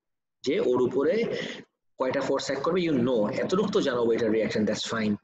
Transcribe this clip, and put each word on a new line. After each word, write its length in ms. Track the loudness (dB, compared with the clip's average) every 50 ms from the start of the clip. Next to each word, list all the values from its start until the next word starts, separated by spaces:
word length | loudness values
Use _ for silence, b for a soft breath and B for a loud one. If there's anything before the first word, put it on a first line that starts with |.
| _ _ _ _ _ _ _ _
যে 180 | -2 -2 0 2
ওর 220 | 2 2 2 2
উপরে 420 | 2 2 2 2 2 2 2 2 0 -2 B B B B B B B B _ _ _ _ _ -4
কয়টা 240 | -2 -2 -2 -2
ফোর্স 240 | -2 0 -2 -2 -2
অ্যাক্ট 180 | -4 -4 -4 -2
করবে, 180 | -2 0 0
you 160 | 0 0 2 2
know, 340 | 2 2 2 2 0 0
এতটুকু 400 | 0 -2 -2 0 0 0 0 2
তো 100 | 0 0
জানো 200 | 0 0 0 0
ওইটার 300 | 2 2 2 2 2 2
রিঅ্যাকশন, 340 | 2 2 0 0 0 0 0
that's 280 | 0 0 -2 -4 -4 -4
fine। 220 | -2 0 0 -2 -2